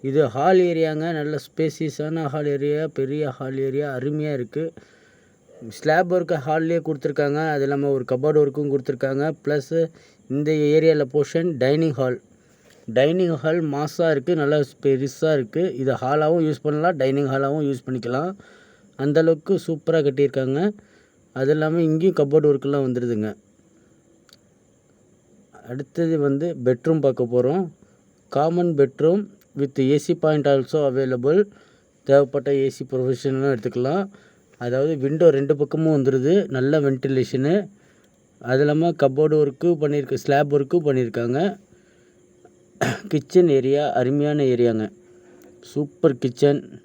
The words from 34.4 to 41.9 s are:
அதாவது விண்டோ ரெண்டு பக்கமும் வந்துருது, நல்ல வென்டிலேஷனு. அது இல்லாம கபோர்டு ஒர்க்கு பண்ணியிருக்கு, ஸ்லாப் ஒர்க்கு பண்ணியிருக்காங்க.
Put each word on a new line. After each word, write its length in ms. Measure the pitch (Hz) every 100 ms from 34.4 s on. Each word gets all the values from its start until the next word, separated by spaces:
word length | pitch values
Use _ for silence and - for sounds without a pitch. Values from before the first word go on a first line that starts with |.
| _ _
அதாவது 400 | 120 127 147 156
விண்டோ 320 | 135 156 170
ரெண்டு 260 | 139 139 147
பக்கமும் 480 | 143 156 160 151
வந்துருது, 440 | 131 131 131 190 185
நல்ல 300 | 131 131 156
வென்டிலேஷனு. 880 | 139 131 135 131 127 131 139 196 202 _ _ _ _ _ _ _
அது 200 | 120 131
இல்லாம 300 | 147 151 170 165
கபோர்டு 340 | 139 135 156 151
ஒர்க்கு 380 | 143 131 170 165
பண்ணியிருக்கு, 320 | 151 147 135
ஸ்லாப் 420 | 131 - 143 147 143
ஒர்க்கு 220 | 139 175 147
பண்ணியிருக்காங்க. 720 | 131 120 113 117 131 190 - _ _ _